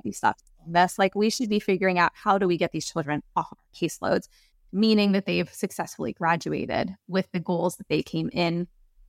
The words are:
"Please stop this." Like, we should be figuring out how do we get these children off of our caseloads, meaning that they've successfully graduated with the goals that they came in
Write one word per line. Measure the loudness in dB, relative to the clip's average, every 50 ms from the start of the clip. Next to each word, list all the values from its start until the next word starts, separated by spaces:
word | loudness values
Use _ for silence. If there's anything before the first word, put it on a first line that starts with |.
"Please | -10 -10 -8 0
stop | 0 0 0 0 _ _ _ _ -14 0
this." | 4 4 4 4 4 2
Like, | 0 2 2
we | 2 0 0
should | 2 0 -2 0
be | 0 0
figuring | 2 0 0 2 2 2 4 4
out | 2 2 0
how | -2 0 2 2 4
do | 4 2
we | 2 2
get | 0 -2
these | -2 -6 -8 -4
children | -4 -4 -2 -2 -4 -4 -4 _ _
off | -4 -4 -4
of | -10 -20
our | _ _ _
caseloads, | -4 -4 -4 -4 -4 -2 0 0 0 0 -6 _ _ _ _ _ _ _ _
meaning | -2 2 4 4 4 4 4 4
that | 2 2 0
they've | 0 -2 -2 -2 -4 -6
successfully | -8 -8 -6 -6 -8 -8 -8 -8 -8 -8 -8 -6
graduated | -2 0 0 0 0 -2 -4 -4 -4 -4 -2 -2 -2 -2 -4 -6 -12 _ -4
with | -2 -2 -2 -2
the | -6 -6
goals | -4 -2 -2 0 0 -2 -4 -4
that | -6 -2
they | -2 -2
came | -2 -2 -4 -4 -4 -4
in | -2 0 0 0 0 -2 -4 -6 _ _ _ _ _ _ -20